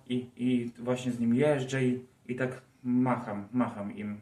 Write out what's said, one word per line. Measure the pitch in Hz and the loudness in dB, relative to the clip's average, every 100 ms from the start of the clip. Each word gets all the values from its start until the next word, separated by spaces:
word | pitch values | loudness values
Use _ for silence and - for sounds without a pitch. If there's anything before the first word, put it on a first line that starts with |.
| - | -4
i, | 123 123 - | -4 -4 -2
i | 123 123 120 - | 0 0 0 -4
właśnie | 120 123 127 | -2 -2 -2
z | 117 | 0
nim | 117 | 4
jeżdżę | 120 151 143 127 135 | 4 4 4 0 0
i, | 127 123 - _ - | 2 0 -4 _ -8
i | 127 | -4
tak | 127 - - _ | -4 -4 -16 _
macham, | 123 123 127 117 113 101 101 | 0 2 4 2 -2 -8 -4
macham | 123 113 107 101 101 | -2 -2 -4 -8 -8
im. | 104 104 | -8 -10